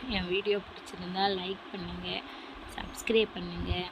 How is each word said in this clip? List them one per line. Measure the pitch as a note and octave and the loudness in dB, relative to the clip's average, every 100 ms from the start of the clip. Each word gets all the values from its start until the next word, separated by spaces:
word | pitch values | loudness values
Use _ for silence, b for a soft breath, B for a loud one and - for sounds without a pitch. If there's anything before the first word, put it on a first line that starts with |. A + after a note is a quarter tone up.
| C4 | 2
என் | G3+ F3+ | 0 2
வீடியோ | F#3+ G3+ G3+ | 2 4 2
பிடிச்சிருந்தா | F#3+ - - - F3+ F#3+ | 0 -12 -12 -8 -4 4
லைக் | G3 F#3+ F#3 G3 - | 4 4 0 -4 -6
பண்ணுங்க, | G3 F3 F3+ F3+ - - B B B - - | -6 -4 -4 -4 -4 -6 B B B -10 -8
சப்ஸ்கிரைப் | - - - A3+ G#3+ | -6 -4 4 6 6
பண்ணுங்க. | F#3 F3 F3 F3 F3 F3+ | 0 -4 -2 0 0 0